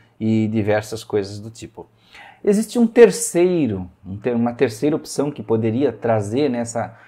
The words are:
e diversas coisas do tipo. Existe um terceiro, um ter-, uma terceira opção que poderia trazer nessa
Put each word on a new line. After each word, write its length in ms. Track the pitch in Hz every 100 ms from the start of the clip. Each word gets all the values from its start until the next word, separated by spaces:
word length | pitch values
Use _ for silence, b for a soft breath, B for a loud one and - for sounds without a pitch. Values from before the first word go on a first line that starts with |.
| b -
e 300 | 110 110 107
diversas 520 | 110 104 107 107 110
coisas 380 | - 104 95 104
do 100 | 110
tipo. 380 | 113 107 - - B B B B B
Existe 380 | 202 208 226 240
um 80 | 226
terceiro, 1040 | - 214 - - 170 180 175 123 95 87 _
um 100 | 92
ter-, 180 | 98 127
uma 200 | 117 120
terceira 420 | 120 127 113 147
opção 340 | 156 - - 143
que 140 | 143
poderia 480 | 110 110 113 117 135
trazer 580 | 117 117 110 101 123 147
nessa 480 | 120 117 120 92 B